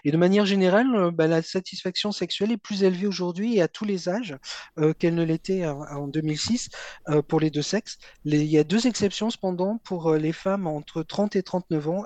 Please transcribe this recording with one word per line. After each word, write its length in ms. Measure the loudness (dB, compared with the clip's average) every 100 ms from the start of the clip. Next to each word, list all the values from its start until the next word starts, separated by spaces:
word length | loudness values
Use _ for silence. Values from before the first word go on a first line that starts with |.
Et 80 | 0
de 60 | 4
manière 300 | 6 6 4
générale, 480 | 4 4 4 4 2
euh, 160 | 2
ben, 160 | 2 2
la 160 | 2
satisfaction 680 | 0 -4 -6 -8 -6 -4 -4
sexuelle 420 | -4 -6 -2 -2
est 40 | -2
plus 240 | -4 2
élevée 260 | 2 2 -2
aujourd'hui 500 | -2 -4 -2 0 2
et 40 |
à 60 | 0
tous 180 | -2 -4
les 240 | -4 -2
âges, 260 | -4 -6 -10 -14 -16 -12 0
euh, 140 | 0
qu'elle 220 | 2 2 2
ne 80 |
l'était 440 | 0 -2 -2 -2 -2
en, 140 | -6
en 260 | -8 -8 -6
deux 140 | -4
mille 180 | -2 -2
six, 300 | -2 -2 -4 -12 -16 -12 0
euh, 120 | 0
pour 180 | 2 2
les 120 | 2
deux 100 | 0
sexes. 360 | -2 -4 -4 -12 -20 -10
Les, 160 | 0 2
il 100 | 4
y 80 | 4
a 60 |
deux 240 | 4 2 2
exceptions 420 | 0 -2 -2 -4
cependant 500 | -4 -4 -2 -2 -4
pour, 260 | -6 -2 2
euh, 80 | 2
les 140 | 0
femmes 240 | -2 -2 -2
entre 480 | -2 -6 -6 -8
trente 320 | -4 -2 0 -2
et 80 |
trente-neuf 460 | -2 -4 -2 -4 -2
ans 160 | -4